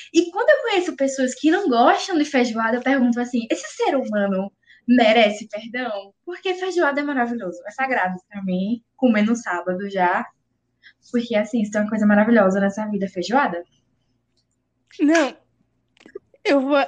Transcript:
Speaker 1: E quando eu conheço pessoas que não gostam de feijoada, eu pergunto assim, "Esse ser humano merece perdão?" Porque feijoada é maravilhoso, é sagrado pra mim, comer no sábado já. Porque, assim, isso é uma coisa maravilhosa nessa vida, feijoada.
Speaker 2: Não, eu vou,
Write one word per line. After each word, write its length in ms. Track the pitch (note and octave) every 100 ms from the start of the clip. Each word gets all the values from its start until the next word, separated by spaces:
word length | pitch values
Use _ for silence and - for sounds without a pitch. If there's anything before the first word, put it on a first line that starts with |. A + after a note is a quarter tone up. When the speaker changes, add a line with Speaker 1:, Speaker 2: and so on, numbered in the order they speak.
| -
Speaker 1:
E 180 | D#4+ E4+
quando 180 | G4 A#4+
eu 120 | C#5+
conheço 320 | A#4 G4 F4+ C4
pessoas 400 | C4+ C#4 B3+ -
que 160 | D4+
não 180 | F#4 G4
gostam 480 | A#3 C#4 F#4+ - E4+
de 80 | D4
feijoada, 520 | C4 A#3 A3 A3+ A#3+
eu 40 |
pergunto 360 | B3+ C#4 B3 A#3
assim, 260 | A#3+ A#3+ -
"Esse 160 | D#4 D#5 -
ser 200 | A4+ C#4
humano 560 | A3 G#3 G3+ F#3+ G3 _ _ _ -
merece 600 | B3 A3 A3+ G#3 G#3 A3
perdão?" 680 | G#3 A#3 B3 B3 G3+ G3 _ -
Porque 300 | F4 F#4+ F4+
feijoada 460 | F#4 F4 D4 C#4
é 20 |
maravilhoso, 560 | C#4+ C4 A#3+ A#3+ F#3 - G3+
é 40 |
sagrado 460 | - C4 A#3+ F#3 F3+ _
pra 160 | G3+
mim, 400 | F#3+ F#3 G3 A#3 _ -
comer 260 | B3 G#3
no 120 | G#3 A#3
sábado 540 | G#3 F3 F3+ F3+ G3+
já. 360 | G3 F3 G3 A#3+ _ _ _ _ _ _ _ _
Porque, 240 | A#3+ A#3 G#3+
assim, 260 | G#3+ A#3+
isso 160 | G#3 G#3+
é 40 |
uma 80 | G#3
coisa 160 | G#3 G#3
maravilhosa 520 | G#3 A3+ A3+ F#3+ G3
nessa 260 | G3 G#3 G#3+
vida, 200 | G3+ G3
feijoada. 540 | F3+ F3 B3+ - E3+ - _ _ _ _ _ _ _ _ _ _ _ _ -
Speaker 2:
Não, 360 | D4 E4 C4 - _ _ _ _ _ _ - - _ _
eu 180 | G#4+ C#4
vou, 160 | C4 C#4+